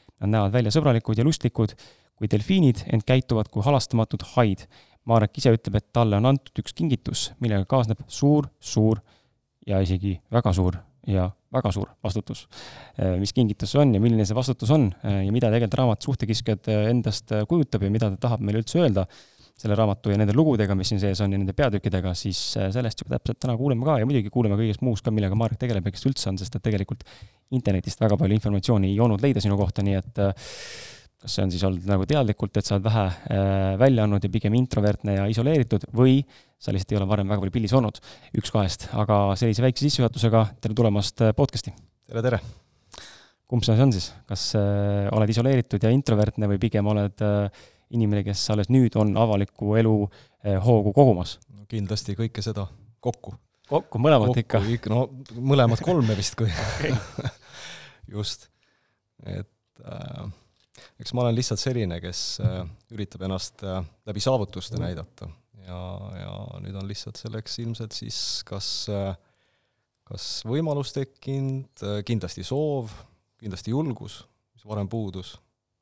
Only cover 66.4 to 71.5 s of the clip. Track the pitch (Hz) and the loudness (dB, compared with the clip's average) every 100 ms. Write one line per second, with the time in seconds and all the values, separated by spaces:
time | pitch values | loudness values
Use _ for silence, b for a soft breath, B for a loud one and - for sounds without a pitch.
66.4 | 98 95 95 95 98 101 - 104 117 110 | -14 -14 -12 -10 -10 -12 -14 -14 -12 -12
67.4 | 110 - 117 113 110 - 113 - - - | -12 -10 -10 -10 -10 -12 -12 -10 -8 -8
68.4 | - 98 - - - 101 98 - _ _ | -10 -10 -8 -8 -6 -4 -4 -8 _ _
69.4 | _ _ _ _ _ _ - 101 - - | _ _ _ _ _ _ -16 -12 -10 -10
70.4 | 110 135 160 143 139 - 135 _ - 139 | -6 -4 -4 -4 -6 -8 -10 _ -8 -6
71.4 | 135 | -4